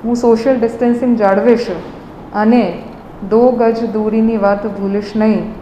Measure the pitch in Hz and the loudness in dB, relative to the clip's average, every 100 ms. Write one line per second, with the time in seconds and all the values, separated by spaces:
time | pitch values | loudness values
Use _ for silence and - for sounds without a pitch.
0 | 226 240 240 226 269 254 226 - 240 240 | -2 0 2 4 2 0 0 0 0 0
1 | 247 226 196 196 226 226 - 170 - - | 0 2 2 4 4 2 0 -8 -10 -16
2 | - - - 208 214 240 190 170 - - | -18 -18 -8 0 2 4 2 -4 -14 -18
3 | - - 190 220 247 233 233 226 233 214 | -18 -14 0 4 4 4 0 0 -4 -2
4 | 214 220 220 226 202 202 214 196 196 202 | -2 0 0 2 0 0 -4 -6 -4 -4
5 | 208 220 220 214 - - | -4 0 0 0 -4 -12